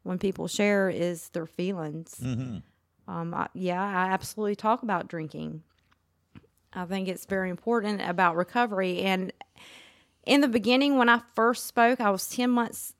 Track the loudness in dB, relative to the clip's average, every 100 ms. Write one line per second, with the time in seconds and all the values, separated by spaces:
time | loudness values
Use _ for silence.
0 | -6 -2 -2 -2 -4 2 4 4 2 0
1 | -2 -4 -8 -8 -8 -6 -4 -4 -6 -8
2 | -12 -8 -6 -4 -6 -10 -14 _ _ _
3 | -10 -8 -6 -6 -6 -6 -4 -2 -2 -2
4 | 0 -2 -4 -4 -4 -2 0 0 0 -4
5 | -4 -8 -8 -10 -10 -12 -16 _ _ _
6 | _ _ _ -20 _ _ _ -10 -6 -4
7 | -4 -6 -4 -2 -2 -4 0 0 0 -2
8 | -2 2 2 2 0 2 0 0 0 0
9 | 0 0 -2 -8 -20 _ -20 -20 -20 _
10 | _ _ 4 4 6 2 4 4 4 4
11 | 4 4 2 0 2 2 -2 4 4 4
12 | 2 0 -2 -2 2 2 0 -4 -14